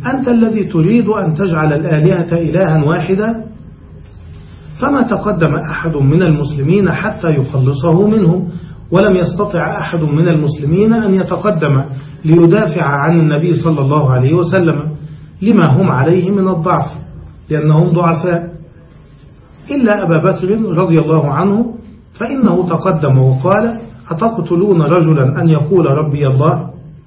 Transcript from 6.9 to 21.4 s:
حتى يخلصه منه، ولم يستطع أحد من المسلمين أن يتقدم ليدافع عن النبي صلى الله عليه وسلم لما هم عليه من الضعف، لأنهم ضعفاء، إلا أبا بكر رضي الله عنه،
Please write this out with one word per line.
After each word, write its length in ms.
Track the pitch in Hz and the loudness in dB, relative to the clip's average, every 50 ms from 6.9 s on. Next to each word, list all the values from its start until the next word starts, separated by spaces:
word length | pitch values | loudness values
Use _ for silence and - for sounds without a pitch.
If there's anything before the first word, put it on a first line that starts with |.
حتى 380 | 156 - 180 226 214 - - 165 151 139 | -2 -2 -6 -6 -8 -4 -2 -2 0 0
يخلصه 680 | 127 - - 131 127 131 - - - 170 160 180 208 | -2 -2 -2 0 0 0 0 0 0 2 2 2 2
منه، 420 | 214 220 220 190 160 175 185 - - - - - - - - - - | 2 2 2 2 2 2 0 -2 -6 -8 -12 -14 -14 -18 -18 -10 -2
ولم 260 | 165 185 208 208 190 | 2 2 4 4 2
يستطع 640 | 180 170 151 160 175 208 208 - 165 151 156 - - | 2 0 -2 -2 -4 -4 -4 -2 -4 -4 -4 -6 -6
أحد 200 | - - - 165 156 | -8 -6 -4 -2 -2
من 260 | 147 139 156 165 175 | 0 0 2 2 2
المسلمين 640 | 160 151 147 135 - - 143 143 165 190 208 220 226 | 2 2 0 -2 -4 -4 -2 -2 2 2 2 2 2
أن 220 | 233 220 202 190 | 2 2 2 2
يتقدم 680 | 190 180 - 180 170 - 214 196 160 156 143 139 135 127 - - - - - - - - | 0 0 -2 -4 -2 -2 -2 0 0 0 0 0 0 0 -4 -8 -12 -14 -16 -18 -6 0
ليدافع 640 | 156 160 170 170 165 180 208 220 180 - 175 165 | 2 4 6 6 6 4 4 2 0 -2 -2 -2
عن 340 | - 143 143 143 160 170 170 | -2 -2 -2 0 2 2 2
النبي 360 | 156 151 147 151 165 175 165 | 2 2 0 0 0 0 0
صلى 240 | - - 165 156 147 | 0 0 0 0 0
الله 300 | 135 135 147 156 151 131 | 0 0 0 2 2 2
عليه 240 | 131 123 127 135 160 | 2 2 2 2 2
وسلم 480 | 180 175 170 185 190 175 160 143 143 - - - - - - - - - - - - 185 | 2 0 2 0 2 2 2 0 -2 -4 -6 -8 -10 -14 -16 -16 -18 -20 -20 -12 -4 0
لما 240 | 214 220 196 165 | 2 2 4 4
هم 240 | 143 131 165 190 - | 4 4 2 2 2
عليه 400 | 127 127 135 160 180 190 175 185 | 2 0 2 2 2 2 2 0
من 180 | 208 196 190 185 | 0 0 0 0
الضعف، 420 | 185 165 156 180 170 147 131 - - - - - - - - - - - - - | 0 -2 -2 -2 -2 -2 -2 -6 -8 -14 -16 -16 -18 -18 -18 -18 -20 -20 -8 -6
لأنهم 380 | 156 151 147 156 156 160 180 180 | -4 -2 0 2 2 4 4 2
ضعفاء، 640 | 165 175 175 165 165 156 - 180 170 165 - - - - - - - - - - - - - - - - - - - - - - - - - - | 2 2 2 0 0 -2 -2 -2 -2 -2 -4 -8 -14 -16 -20 -20 -20 -20 -20 -20 -20 -20 -20 -20 -20 -20 -20 -20 -20 -20 -20 -20 -20 -20 -12 -6
إلا 360 | 285 285 247 214 208 202 190 | -2 2 2 2 2 2 0
أبا 120 | 165 165 160 | 0 0 2
بكر 600 | - 190 185 - 190 185 208 226 226 196 165 160 | 2 0 0 0 0 -2 0 0 0 -2 0 0
رضي 200 | 190 175 165 156 | 2 4 2 2
الله 320 | 147 160 160 156 135 143 135 | 2 2 2 0 2 0 -2
عنه، 420 | 147 | 0